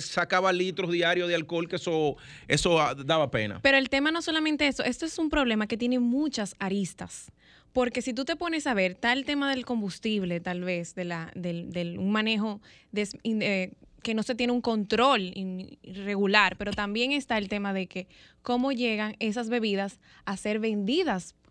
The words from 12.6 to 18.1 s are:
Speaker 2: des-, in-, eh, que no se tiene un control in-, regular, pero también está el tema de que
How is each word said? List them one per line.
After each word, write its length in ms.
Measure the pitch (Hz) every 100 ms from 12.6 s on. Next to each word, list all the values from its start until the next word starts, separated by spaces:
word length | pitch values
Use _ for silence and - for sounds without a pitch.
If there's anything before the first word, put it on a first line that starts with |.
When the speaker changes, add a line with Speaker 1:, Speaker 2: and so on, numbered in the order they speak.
| - - _
Speaker 2:
des-, 280 | 208 202 -
in-, 200 | 226 220
eh, 320 | 208 190 185 - - -
que 120 | -
no 80 | 220
se 120 | 214
tiene 200 | 240 247
un 80 | 247
control 580 | 233 220 202 220 269 240 185
in-, 440 | 196 190 185 - - - 185 196
regular, 500 | 196 202 208 190 196
pero 160 | 202
también 400 | 202 202 214 254
está 240 | 285 - 220
el 140 | 196
tema 240 | 208 202
de 120 | 190 185
que 220 | 185 190